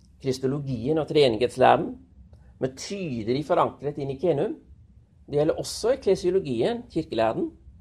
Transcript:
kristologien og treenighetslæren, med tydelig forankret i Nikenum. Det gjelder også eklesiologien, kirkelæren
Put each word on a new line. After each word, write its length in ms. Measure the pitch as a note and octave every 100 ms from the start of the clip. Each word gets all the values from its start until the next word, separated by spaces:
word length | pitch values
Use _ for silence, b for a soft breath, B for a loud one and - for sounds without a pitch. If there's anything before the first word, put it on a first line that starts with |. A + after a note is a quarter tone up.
| - -
kristologien 800 | C3+ B2+ C3 D3 C#3 B2 A#2 D#3+
og 60 | C#3+
treenighetslæren, 840 | D3+ C#3 A2 B2 - B2 A#2+ - - - - - b b -
med 180 | C3 C3
tydelig 640 | - G3+ F3 A#2+ G#2+ A#2+ -
forankret 520 | E3+ C3 - C3+ D#3
i 80 | C#3
Nikenum. 480 | C3+ F3+ C#3 F#3 D#4+ - - - - _ _ -
Det 140 | C#3+
gjelder 180 | D#3 -
også 380 | D3+ - G#3+ C4+
eklesiologien, 880 | G#3 F#3+ F3 F#3+ D3+ A#2 E3 A#3 -
kirkelæren 600 | F3 D#3 A2+ A2 B2+ D#4+ - - -